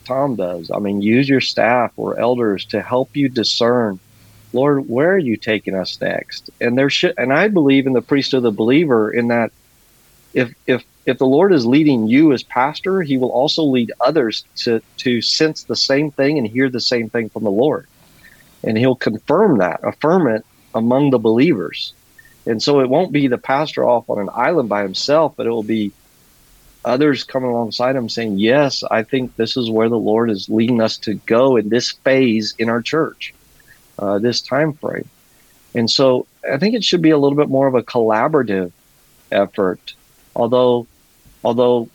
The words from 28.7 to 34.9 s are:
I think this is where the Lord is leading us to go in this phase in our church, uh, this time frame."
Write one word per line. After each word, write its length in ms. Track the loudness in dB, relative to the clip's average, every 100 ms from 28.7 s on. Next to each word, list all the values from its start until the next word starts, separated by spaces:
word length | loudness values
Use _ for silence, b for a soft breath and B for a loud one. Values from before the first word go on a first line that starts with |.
| -2 -2
I 140 | -2
think 320 | -2 -4 -4 -4
this 220 | -4 -2
is 120 | -2
where 200 | 0 0
the 100 | 0
Lord 300 | 0 0 0
is 180 | -2 -2
leading 320 | 0 2 2
us 160 | 0 -2
to 160 | -6 -6 0
go 320 | 2 4 2
in 120 | 2
this 220 | 0 -2
phase 640 | -4 0 2 4 0 -2 -4
in 120 | -2
our 120 | -2
church, 520 | -2 -2 -2 -6 -18 -18 _ _ b b _ -8
uh, 200 | -4 -2
this 200 | 0 -2
time 320 | -4 -2 -2
frame." 360 | -4 -8